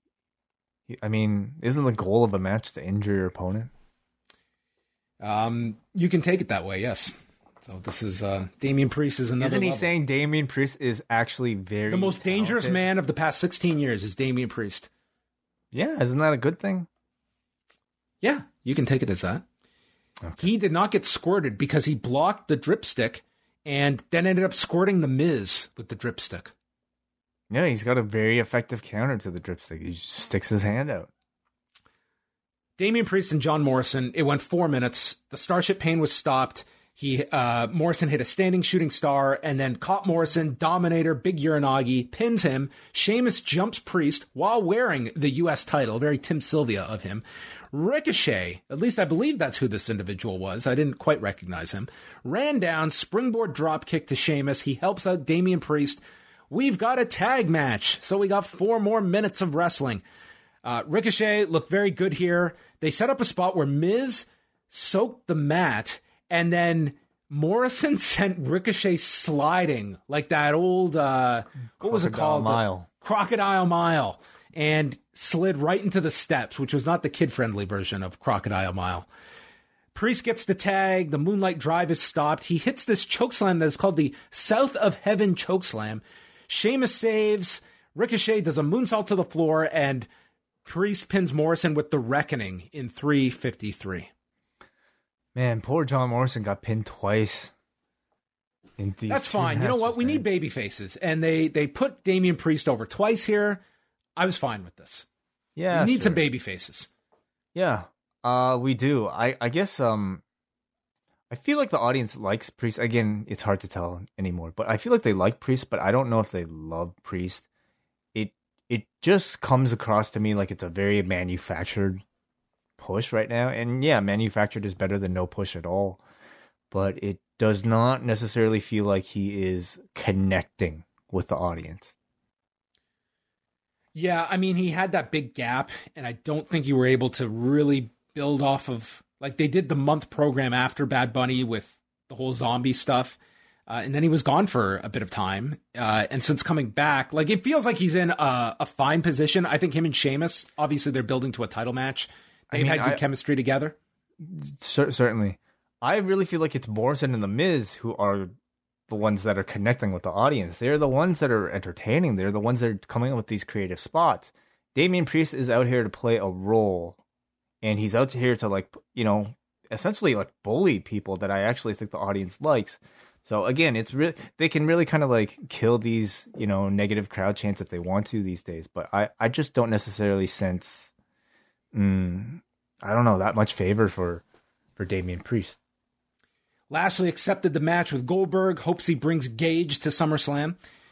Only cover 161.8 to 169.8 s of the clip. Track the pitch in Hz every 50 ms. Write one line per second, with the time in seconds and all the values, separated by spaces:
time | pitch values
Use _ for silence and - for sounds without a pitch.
161.8 | - 107 117 156 185 156 110 95 95 98 101 107 104 117 127 120 123 117 110 98
162.8 | - - - 120 120 131 135 117 107 - 113 101 - - - 107 98 92 90 87
163.8 | - - - 156 170 156 113 - - - - _ _ _ _ _ _ _ _ 127
164.8 | 156 180 180 180 165 127 - 160 160 - - 127 131 123 117 120 127 120 127 123
165.8 | 113 107 - - - 117 117 113 98 95 92 92 92 101 110 113 110 101 92 87
166.8 | 85 85 - _ _ _ _ _ _ _ _ _ _ _ _ _ - 110 107 104
167.8 | 107 107 98 117 135 135 - 123 123 123 120 110 - 107 98 98 95 - - -
168.8 | - _ _ 127 117 107 101 107 104 107 120 - _ _ _ _ _ - 113 107